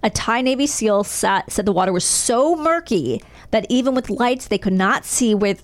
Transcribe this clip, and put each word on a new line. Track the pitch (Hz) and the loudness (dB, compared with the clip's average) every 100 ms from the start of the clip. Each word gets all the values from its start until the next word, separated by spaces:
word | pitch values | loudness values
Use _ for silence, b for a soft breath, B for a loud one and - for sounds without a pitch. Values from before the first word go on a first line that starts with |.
A | 220 | -4
Thai | - - 233 | -2 -2 0
Navy | 254 262 277 | 0 0 0
seal | - 214 202 | 0 2 2
sat, | 202 - 196 196 - | 0 -2 0 0 -2
said | - 208 | -2 0
the | |
water | 185 185 | 2 2
was | 180 | 0
so | - - - 233 294 339 | 0 -2 0 2 2 2
murky | 311 339 330 196 139 208 B B B | 0 0 0 -2 0 -4 B B B
that | 220 - | -2 0
even | 247 262 254 | 0 0 -2
with | 247 | -2
lights, | 196 247 254 - | -2 0 0 -2
they | 202 | -2
could | 202 | 0
not | 190 190 - - | 0 2 0 -2
see | - 233 208 | 0 2 2
with, | 202 190 | 0 -2